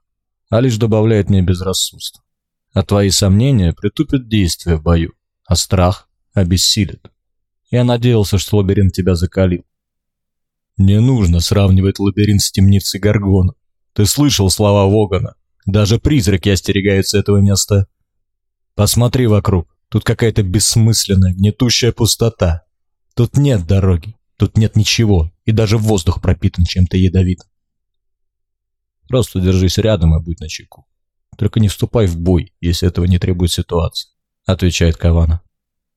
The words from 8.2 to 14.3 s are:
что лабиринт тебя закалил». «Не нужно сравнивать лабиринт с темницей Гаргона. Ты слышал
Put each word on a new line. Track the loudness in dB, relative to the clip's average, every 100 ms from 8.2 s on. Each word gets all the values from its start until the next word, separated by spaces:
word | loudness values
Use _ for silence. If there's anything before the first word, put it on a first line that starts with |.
| 2 -2
что | 0 0
лабиринт | 2 2 0
тебя | 0 0 0
закалил». | -2 0 0 -2 -6 _ _ _ _ _ _ _ _ _ _ 0
«Не | 2 4
нужно | 2 2 2 0
сравнивать | 0 0 2 2 2 0
лабиринт | -2 0 0 0
с | 0
темницей | 2 2 2 0 -4
Гаргона. | -2 0 0 0 0 -4 _ _ _
Ты | -2 -2
слышал | 0 0